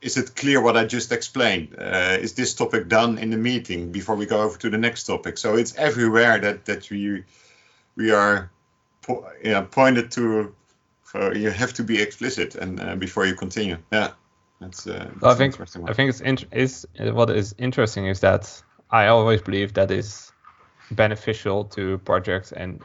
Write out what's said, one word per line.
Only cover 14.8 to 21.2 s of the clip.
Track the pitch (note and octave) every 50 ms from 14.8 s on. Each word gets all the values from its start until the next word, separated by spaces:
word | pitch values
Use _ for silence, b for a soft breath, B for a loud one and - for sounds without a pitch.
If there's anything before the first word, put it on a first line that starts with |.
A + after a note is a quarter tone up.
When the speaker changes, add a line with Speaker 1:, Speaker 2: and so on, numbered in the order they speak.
| -
Speaker 1:
uh, | F#2+ F#2 - - - - -
Speaker 2:
Well, | - B2+
I | B2
Speaker 1:
that's |
Speaker 2:
think, | A#2 C3+ C3+ -
Speaker 1:
interesting | - F#2 - - F2+ E2+
one. | -
Speaker 2:
I | A2+
think | C3+ C3+ C3+
it's | B2 -
int-, | - C3 C3 B2+ - -
is, | - B2 C3 C3 - - - - - -
uh, | A2 A2 A2
what | A#2 A#2 A2+
is | - G#2+ G2 G#2+ G2+ -
interesting | B2+ B2+ B2+ C3 A2+ A2+ - G2+ F#2+
is | F#2+ F#2+ -
that | G2 F#2+ F#2+ - - - - - - _ _ _ _ _
I | A2+ A2+ G2+
always | G#2+ A#2 A2+ A2 A2+ A2 G2+ -
believe | F#2 G2 G2 G2+ G2+ G#2
that | G2+ G2 F#2+
is | F#2+ G2+ G#2 G2+ - - - - _ _ _ - - _ _ _ _ _ - -
beneficial | G#2 G#2+ A2 G#2+ G#2+ -